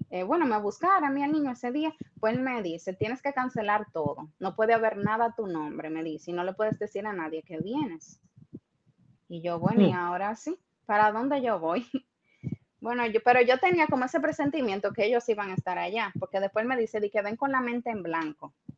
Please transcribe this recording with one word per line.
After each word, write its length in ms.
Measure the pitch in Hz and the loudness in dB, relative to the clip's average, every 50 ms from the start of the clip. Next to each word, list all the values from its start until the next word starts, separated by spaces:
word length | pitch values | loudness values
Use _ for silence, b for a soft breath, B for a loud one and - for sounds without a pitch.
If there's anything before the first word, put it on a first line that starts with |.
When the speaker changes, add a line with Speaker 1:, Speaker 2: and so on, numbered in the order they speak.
| - - | -12 -8
Speaker 1:
eh, 120 | - 180 | -6 -4
bueno, 240 | 185 202 311 349 320 | -2 0 2 2 2
me 120 | 247 214 214 | 2 2 0
buscara 500 | 208 202 202 - 330 359 392 370 302 277 | -2 -2 -4 0 2 4 4 4 4 2
a 20 | |
mí 120 | 269 285 | 0 0
al 100 | 285 285 | 0 0
niño 180 | 311 311 294 269 | 0 0 0 -2
ese 180 | 240 - - 247 | -4 -4 -6 -4
día. 200 | 247 302 311 320 311 B B B B - | -2 -2 -2 -2 -4 B B B B -2
Pues 140 | 220 220 233 | 0 0 0
él 60 | 254 | 0
me 200 | 262 262 247 233 | -2 -2 -2 -4
dice, 320 | 196 170 165 170 - 190 185 | -4 -4 -6 -6 -6 -8 -4
"Tienes 260 | - 208 220 254 262 | -4 -4 -4 -4 -4
que 100 | - 285 277 | -4 -4 -2
cancelar 520 | 254 254 254 - 233 208 202 208 214 214 - | -2 -2 -2 -2 -2 0 2 0 0 0 -2
todo, 380 | - 165 151 147 143 - 156 156 _ - | -4 -2 -2 -2 -4 -6 -10 -16 _ -6
no 160 | 185 190 190 | -6 -4 0
puede 160 | - 220 220 226 | 2 4 4 4
haber 220 | 226 226 220 202 | 4 4 0 0
nada 300 | 202 202 208 214 220 233 | 0 -2 0 2 2 0
a 80 | 226 226 | 0 0
tu 120 | - 220 | -4 -6
nombre", 440 | 190 170 160 151 151 160 170 151 156 | -4 -4 -4 -6 -6 -8 -8 -8 -6
me 120 | 160 160 160 | -6 -6 -6
dice, 260 | 165 156 147 - 175 | -6 -8 -10 -8 -8
"y 40 | 175 | -6
no 100 | 175 175 | -4 -4
le 100 | 185 185 | -4 -2
puedes 240 | - 214 220 220 - | -2 -2 -2 -2 -4
decir 280 | 208 208 - 202 208 | -6 -6 -6 -6 -6
a 60 | 214 | -6
nadie 300 | 202 180 160 156 160 160 | -6 -6 -6 -6 -6 -8
que 160 | - - 170 160 | -10 -10 -8 -8
vienes". 640 | 165 202 247 302 302 214 330 311 - - - _ _ _ _ - - _ - - _ _ _ _ _ _ _ _ _ _ _ _ _ - | -6 -4 -4 -4 -4 -4 -8 -12 -16 -20 -20 _ _ _ _ -20 -20 _ -20 -20 _ _ _ _ _ _ _ _ _ _ _ _ _ -14
Y 140 | 175 165 | -12 -6
yo, 160 | 160 175 170 165 | -4 -4 -2 2
"Bueno, 240 | 175 190 - 202 | 2 4 6 8
y 80 | 202 170 | 6 6
Speaker 2:
Mm. 20 | |
Speaker 1:
ahora 420 | - 180 175 175 180 180 196 208 233 | 6 2 -2 -2 -2 -2 -2 -2 -4
sí, 220 | - - 302 370 - _ _ _ _ - | -4 -6 -8 -8 -8 _ _ _ _ -4
¿para 260 | - 208 208 214 214 | 2 4 6 6 4
dónde 300 | 208 220 247 277 285 277 | 4 2 -2 0 0 0
yo 160 | 247 233 214 170 | 0 0 -2 0
voy?" 280 | 160 160 170 254 240 - | 0 -2 -2 -2 -4 -6
<laughs> 160 | - 262 _ _ _ _ B B B B B B B B B _ _ - | -8 -8 _ _ _ _ B B B B B B B B B _ _ -10
Bueno, 260 | - 226 240 247 240 | -6 -4 -2 -2 -2
yo, 140 | 226 208 226 - | 0 0 4 6
pero 160 | 247 247 254 | 6 8 8
yo 160 | 247 240 262 262 | 8 6 6 4
tenía 280 | 370 359 359 339 302 302 | 4 4 4 4 4 2
como 160 | 285 262 254 | 2 0 0
ese 140 | 269 - 320 | 0 0 0
presentimiento 720 | 285 311 - - 294 - - 311 254 214 190 202 202 202 | 0 0 0 0 -2 0 0 0 0 0 -2 0 -2 -2
que 140 | - - 202 | 0 0 2
ellos 220 | 214 240 240 240 - | 2 2 2 2 0
iban 220 | 214 208 202 196 | -2 -2 -2 -4
a 40 | 190 | -4
estar 240 | 185 - 185 180 175 | -4 -4 -2 -2 -2
allá, 340 | 175 175 202 226 214 196 - 165 | -2 -2 -2 -4 -4 -4 -6 -8
porque 200 | 185 - - 190 | -6 -2 -2 -2
después 260 | 196 196 - 214 226 | 0 0 0 0 0
me 100 | 247 262 | 0 0
dice, 240 | 240 226 - - 214 | 0 -2 -2 -2 -2
di 100 | 208 202 | -2 0
que 120 | - 214 | 0 0
"Ven 140 | 202 202 226 | -2 -2 -4
con 160 | - 277 277 | -2 -2 0
la 80 | 269 262 | 0 0
mente 300 | 247 240 240 240 233 247 | 0 0 -4 -4 -4 -4
en 120 | 220 202 | -6 -4
blanco", 520 | 170 165 165 165 160 151 151 - 151 143 _ _ _ - - | -4 -4 -4 -2 -4 -4 -8 -10 -16 -16 _ _ _ -20 -18